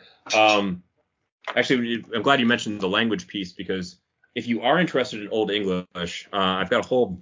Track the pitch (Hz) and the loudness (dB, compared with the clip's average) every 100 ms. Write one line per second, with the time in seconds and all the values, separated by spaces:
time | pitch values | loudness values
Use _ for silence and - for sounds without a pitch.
0 | - _ - 110 107 104 101 90 - _ | -14 _ -2 4 6 4 0 -4 -10 _
1 | _ _ _ _ - - 120 127 117 117 | _ _ _ _ -6 -2 0 0 0 -6
2 | 92 110 104 139 117 120 113 104 95 101 | -6 -2 2 4 4 2 -2 -4 0 0
3 | 113 101 - 104 92 - 92 92 90 - | 0 -2 -4 -10 -10 -10 -6 -6 -8 -14
4 | _ _ _ 123 117 117 117 160 175 135 | _ _ _ -8 -4 0 2 2 2 0
5 | 123 110 101 110 104 104 98 90 90 90 | -2 -6 -4 -2 0 0 0 -2 -4 -8
6 | 87 - - 101 95 92 92 120 98 127 | -8 -8 -6 0 2 2 0 0 2 0
7 | 110 90 | 0 -2